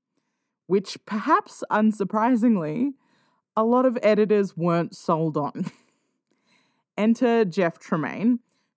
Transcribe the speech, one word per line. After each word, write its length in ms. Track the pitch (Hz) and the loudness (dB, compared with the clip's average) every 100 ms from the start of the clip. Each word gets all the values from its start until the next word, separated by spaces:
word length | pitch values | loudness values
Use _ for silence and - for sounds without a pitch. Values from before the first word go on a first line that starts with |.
| _ _ _ _ _ _ - | _ _ _ _ _ _ -2
which 320 | 196 190 - - | -2 -2 -12 -8
perhaps 560 | 214 254 370 415 - - | -6 0 0 0 -12 -4
unsurprisingly, 1200 | 208 214 208 190 214 233 240 240 202 151 156 285 269 _ _ _ _ _ | 0 0 0 -4 0 0 2 2 0 -2 -4 -4 -6 _ _ _ _ _
a 80 | - | -2
lot 240 | 226 247 254 | 2 2 2
of 100 | 233 | 2
editors 540 | 208 214 214 208 196 - | 2 4 2 2 0 -2
weren't 400 | 170 170 165 - | 0 0 -2 -6
sold 400 | - 160 160 151 | -4 -2 -2 -4
on. 340 | 143 127 180 - _ _ _ _ _ _ | -6 -6 -10 -12 _ _ _ _ _ _
<laughs> 640 | _ _ _ _ _ - | _ _ _ _ _ -2
Enter 460 | 214 226 247 233 | 0 2 2 2
Jeff 340 | 202 175 170 - | 0 0 -2 -4
Tremaine, 600 | - 170 139 73 220 240 - _ _ | -4 -4 -4 -2 0 0 -4 _ _